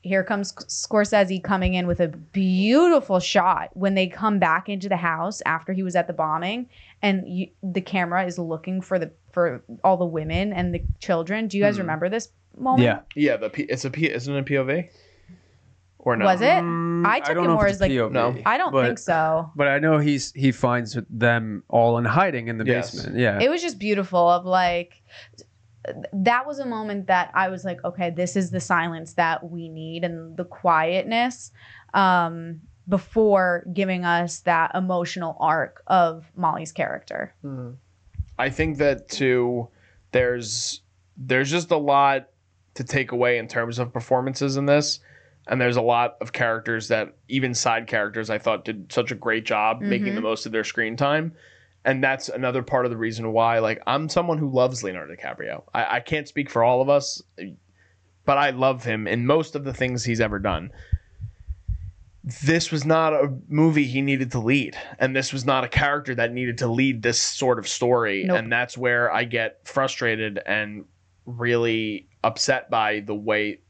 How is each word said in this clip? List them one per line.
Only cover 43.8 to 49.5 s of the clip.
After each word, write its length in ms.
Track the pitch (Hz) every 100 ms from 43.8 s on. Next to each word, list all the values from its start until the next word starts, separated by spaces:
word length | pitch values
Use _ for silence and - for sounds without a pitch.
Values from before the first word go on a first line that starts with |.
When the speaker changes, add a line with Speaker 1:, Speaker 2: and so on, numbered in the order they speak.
| 120
Speaker 3:
performances 640 | 120 117 127 131 127 139 135
in 80 |
this. 360 | 143 147 147 - _ - _ _ -
And 140 | 127
there's 160 | 123 123
a 60 |
lot 340 | 117 117 120 -
of 100 | 113
characters 560 | - 120 113 113 113 107
that, 260 | 113 104 - _
even 240 | 135 131
side 340 | 117 123 117 117
characters, 420 | 113 104 107 107
I 80 | 107
thought 260 | 117 107
did 260 | - 107 92
such 220 | - 120
a 20 |
great 300 | 120 120 113
job 380 | 113